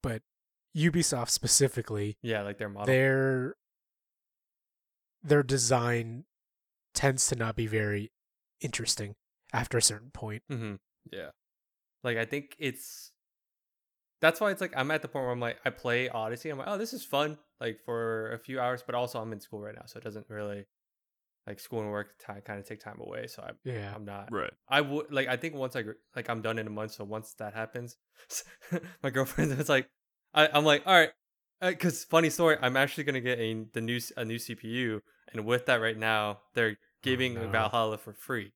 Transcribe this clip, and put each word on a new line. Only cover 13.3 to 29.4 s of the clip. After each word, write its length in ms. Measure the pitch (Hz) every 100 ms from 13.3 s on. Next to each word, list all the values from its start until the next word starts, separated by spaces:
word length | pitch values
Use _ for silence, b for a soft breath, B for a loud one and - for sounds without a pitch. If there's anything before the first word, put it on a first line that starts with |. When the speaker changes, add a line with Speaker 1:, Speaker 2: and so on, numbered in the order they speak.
| _ _ _ _ _ _ _ _ _
Speaker 2:
that's 200 | 160 165
why 100 | 208
it's 100 | 190
like, 120 | 185 -
I'm 140 | 135
at 120 | 156
the 60 | 156
point 160 | 143
where 80 | 127
I'm 80 | 123
like, 180 | 120 117
I 60 | -
play 380 | - 123 120 127
Odyssey, 420 | 117 110 120 156
I'm 80 | 143
like, 100 | 135
"Oh, 100 | 202
this 140 | 226
is 120 | 262
fun," 340 | - 139 151 151 _ _
like, 200 | 117 110
for 460 | - 117 113 110 110
a 60 | 117
few 220 | - 131
hours, 220 | 123 123 -
but 80 |
also 260 | 120 123 120
I'm 120 | 113
in 80 | 107
school 200 | - 107
right 140 | 104
now, 80 | - -
so 120 | -
it 60 |
doesn't 220 | 113 107 104
really, 360 | 107 104 101 101 _ _ _ _ _ _ _ -
like, 120 | 101
school 200 | - 117
and 100 | 107
work 240 | 104 101 _
ti-, 160 | - 101 98
kinda 160 | 101
take 180 | 98 104
time 200 | - 101
away, 260 | - 117 117
so 160 | - -
I'm, 100 | 107
Speaker 1:
Yeah. 280 | 131 117 101
Speaker 2:
I'm 100 | 104
not, 260 | 104 101 98
Speaker 3:
Right. 200 | 107 65 - _
Speaker 2:
I 120 | 139
would, 320 | 143 147 151
like, 140 | 139 131
I 80 | 127
think 180 | 160
once 200 | 147 131 127
I 60 |
gr-, 100 | 107 107 _
like, 140 | - 120
I'm 100 | 113
done 180 | 110 113
in 80 | 107
a 20 |
month, 220 | 104 107
so 120 | -
once 300 | 101 110 110
that 180 | - 107
happens, 420 | 113 110 123 120 - _ B B
<laughs> 720 | B - - - 175 - -
my 80 | 139
girlfriend 460 | 131 135 -